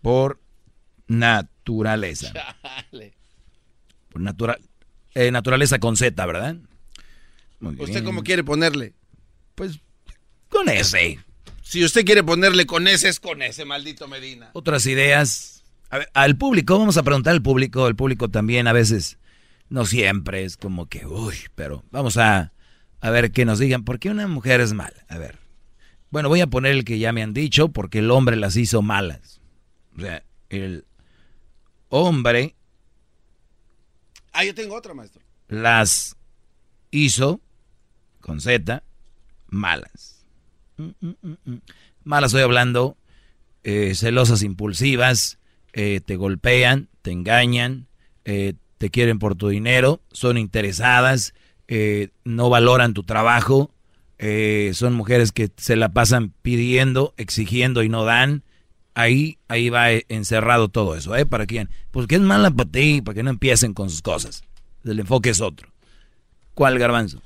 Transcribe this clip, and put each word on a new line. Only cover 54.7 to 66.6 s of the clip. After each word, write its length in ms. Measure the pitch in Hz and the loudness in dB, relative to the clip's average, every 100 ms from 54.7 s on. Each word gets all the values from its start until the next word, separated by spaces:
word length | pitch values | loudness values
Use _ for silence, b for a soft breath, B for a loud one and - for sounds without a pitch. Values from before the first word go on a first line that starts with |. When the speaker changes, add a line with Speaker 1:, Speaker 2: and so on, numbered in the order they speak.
Speaker 1:
son 220 | 90 123 | -2 -2
mujeres 380 | 120 104 123 113 | -2 2 4 4
que 180 | - 107 - | 2 -4 -4
se 200 | - 113 | 0 2
la 140 | 110 | 2
pasan 420 | 95 110 123 110 - | 2 4 2 0 -6
pidiendo, 720 | - 120 120 127 135 127 143 - | -4 -2 2 2 2 2 -2 -4
exigiendo 640 | 104 - 101 117 127 123 | -8 -4 -2 0 0 2
y 60 | 110 | 0
no 140 | 113 | 0
dan. 380 | 110 117 131 147 _ _ _ _ _ | 0 2 2 -2 _ _ _ _ _
Ahí, 440 | - 117 131 156 - _ | -2 2 2 0 -6 _
ahí 200 | 117 120 | -2 0
va, 220 | 120 117 | 2 2
eh, 120 | 113 - | 2 -2
encerrado 600 | 110 101 110 107 120 110 | -8 -2 0 2 2 2
todo 260 | 117 98 80 | 0 -2 -4
eso, 200 | 76 117 | -4 0
¿eh? 100 | 143 | 0
¿Para 180 | 120 104 | 0 -4
quién? 220 | 113 98 b b | -6 -6 b b
Pues 160 | 131 120 | -6 0
que 80 | 170 | 2
es 40 | |
mala 300 | 196 202 202 | 4 4 4
para 200 | 123 90 | 2 -2
ti, 320 | 127 151 147 | 2 2 2
para 120 | 107 104 | -2 -6
que 60 | |
no 80 | 127 | -4
empiecen 440 | 120 131 113 120 | 0 2 2 2
con 160 | 101 98 | -2 -6
sus 100 | 78 | -6
cosas. 440 | - 78 - - - - - - | -6 -6 -6 -14 -18 -20 -20 -16
El 160 | 110 107 | -8 -6
enfoque 300 | 95 131 117 | 0 2 2
es 100 | 113 | 0
otro. 280 | 104 76 - _ _ _ _ _ _ _ _ | -4 -8 -20 _ _ _ _ _ _ _ _
¿Cuál, 240 | - | 0